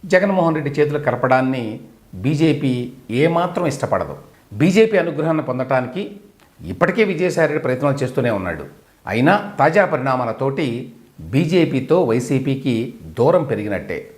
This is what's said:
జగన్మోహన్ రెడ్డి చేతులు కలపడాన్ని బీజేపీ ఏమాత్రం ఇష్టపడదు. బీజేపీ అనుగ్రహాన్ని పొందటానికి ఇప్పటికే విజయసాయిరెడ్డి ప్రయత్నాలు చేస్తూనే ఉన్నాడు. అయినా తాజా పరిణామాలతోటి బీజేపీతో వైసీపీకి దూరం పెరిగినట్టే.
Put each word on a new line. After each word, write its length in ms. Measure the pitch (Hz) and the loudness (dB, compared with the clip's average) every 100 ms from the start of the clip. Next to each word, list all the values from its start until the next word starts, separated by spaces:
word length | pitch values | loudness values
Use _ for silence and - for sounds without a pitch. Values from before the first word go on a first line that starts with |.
| 190 | 4
జగన్మోహన్ 440 | 185 196 190 165 156 | 2 4 2 2 2
రెడ్డి 140 | 143 143 | -2 0
చేతులు 220 | 147 147 139 | 0 2 -2
కలపడాన్ని 580 | 120 131 131 131 131 113 127 - - _ 92 | 0 2 2 2 -2 -4 -8 -14 -20 _ -6
బీజేపీ 480 | 104 151 160 143 135 123 120 - - 117 | -2 2 2 2 0 -2 -4 -10 -6 0
ఏమాత్రం 420 | 160 165 175 175 175 | 2 2 -2 -2 -2
ఇష్టపడదు. 420 | 139 98 98 87 71 - _ _ 101 | -2 -2 -2 -2 -8 -16 _ _ 0
బీజేపీ 360 | 160 190 220 202 | 2 4 4 4
అనుగ్రహాన్ని 400 | 170 147 156 160 147 | 0 -2 -2 -2 -2
పొందటానికి 520 | 123 127 131 123 185 208 - - _ _ _ - | -4 0 0 -2 -6 -10 -12 -20 _ _ _ -12
ఇప్పటికే 300 | 185 233 190 214 | -2 0 2 0
విజయసాయిరెడ్డి 540 | 165 180 160 156 151 | 2 0 2 2 0
ప్రయత్నాలు 340 | - 127 143 139 | -2 0 0 0
చేస్తూనే 280 | 131 - 120 104 | -2 0 0 0
ఉన్నాడు. 260 | 92 82 73 - _ _ - | -4 -6 -10 -18 _ _ -6
అయినా 220 | 107 139 202 208 - | 0 4 2 0 0
తాజా 260 | 135 180 185 | 2 4 2
పరిణామాలతోటి 760 | 151 131 127 120 110 135 135 143 117 - - - _ - | 0 -2 -2 -2 -2 -4 -2 -4 -4 -10 -18 -20 _ -2
బీజేపీతో 640 | 135 156 180 151 135 - 156 156 | 0 2 2 2 0 2 2 2
వైసీపీకి 680 | 117 123 135 131 135 139 113 123 - - - | 0 0 -2 0 -2 0 -2 -2 -8 -14 0
దూరం 260 | 123 175 151 | 2 4 0
పెరిగినట్టే. 480 | 107 104 95 - 80 - | -4 -4 -6 -6 -10 -10